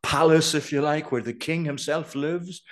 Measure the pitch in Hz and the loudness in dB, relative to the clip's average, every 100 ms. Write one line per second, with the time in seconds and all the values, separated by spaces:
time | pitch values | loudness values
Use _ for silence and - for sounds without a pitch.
0 | - 143 160 160 156 151 - 143 147 151 | -2 4 6 6 4 0 -2 -2 0 0
1 | 151 123 110 117 - 165 156 139 143 156 | -2 -4 -4 -6 -4 -4 -4 -4 -4 -4
2 | 160 139 147 175 175 175 - | -4 -4 -4 -4 -6 -14 -18